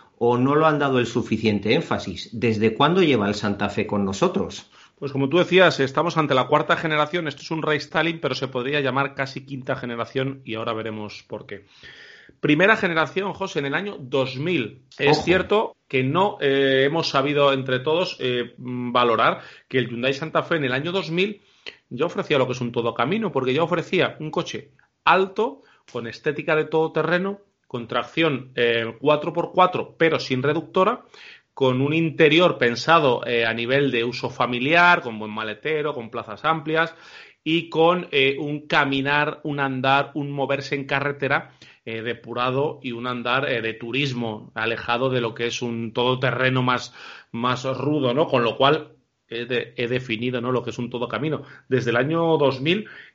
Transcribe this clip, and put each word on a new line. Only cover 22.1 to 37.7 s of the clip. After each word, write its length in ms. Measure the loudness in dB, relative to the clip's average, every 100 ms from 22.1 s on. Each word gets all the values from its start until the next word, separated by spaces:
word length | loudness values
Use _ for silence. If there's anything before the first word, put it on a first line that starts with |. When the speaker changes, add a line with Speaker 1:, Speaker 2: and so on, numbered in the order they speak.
| -4 0 2
Speaker 2:
lo 80 | 2
que 60 |
es 80 | 0
un 120 | -4
todo 220 | -2 -2
camino, 380 | 0 0 0 -2
porque 200 | -2 0
ya 120 | 0
ofrecía 520 | 0 -2 0 0 0 -2
un 100 | -6
coche 400 | -6 -6 -10 -14 _ _ _
alto, 580 | 4 4 4 -2 -4 -4 _ _ _
con 140 | -10 -10
estética 480 | -6 -6 -4 0
de 100 | 0
todoterreno, 760 | 2 0 0 0 0 0 -2 -6 _ _ _
con 220 | -10 -4
tracción, 640 | -4 -4 0 0 0 -6
eh, 400 | 0 2 2 -2 -2
cuatro 320 | 2 2 0
por 200 | -4 -2
cuatro, 440 | 4 4 2 -6 2
pero 220 | 2 2
sin 220 | -2 0
reductora, 640 | 0 -2 -2 2 2 0 -8 -20 -20 -20 _
con 280 | 0 2 2
un 140 | 0
interior 640 | 0 0 4 6 6 4 4
pensado, 640 | 0 0 4 6 6 2
eh, 220 | 0 0 0
a 80 |
nivel 380 | 0 0 2 2
de 100 | 2
uso 260 | -2 -4 -8
familiar, 760 | -2 -2 0 2 4 6 4
con 180 | 2 -8
buen 100 | -8
maletero, 640 | -6 -6 -6 -4 -2 -2
con 160 | -6 -8
plazas 340 | -10 -10 -6
amplias 480 | -2 -2 0 0 0 -4 -20 -20 -20 _
y 240 | -2 -2
con, 400 | 0